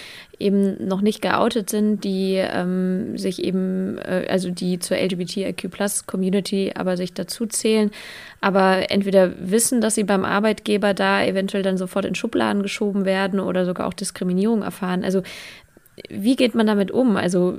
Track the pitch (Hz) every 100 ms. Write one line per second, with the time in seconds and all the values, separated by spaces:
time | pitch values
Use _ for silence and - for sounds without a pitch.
0 | - - - - 202 196 196 - 190 190
1 | 202 214 190 - 226 226 - 214 214 202
2 | 202 190 190 190 185 - 180 185 185 185
3 | 220 - 196 185 - 185 185 185 190 -
4 | - 185 - 185 185 175 180 180 - 185
5 | 185 180 175 202 196 180 190 - 202 -
6 | - 196 190 196 185 196 190 - 185 180
7 | 180 - 185 - 220 - 220 220 208 -
8 | - - - - 202 190 190 190 - 202
9 | 196 190 185 - 185 220 - 240 214 220
10 | 202 196 190 196 220 208 - 208 208 196
11 | 196 196 196 190 190 202 190 185 185 196
12 | 196 190 226 269 226 202 196 - 208 196
13 | 190 190 196 190 180 185 180 180 185 -
14 | 190 - 180 180 214 226 185 - 185 180
15 | 190 190 185 - - - - _ _ -
16 | - 214 208 269 247 226 214 202 190 -
17 | 254 196 180 180 180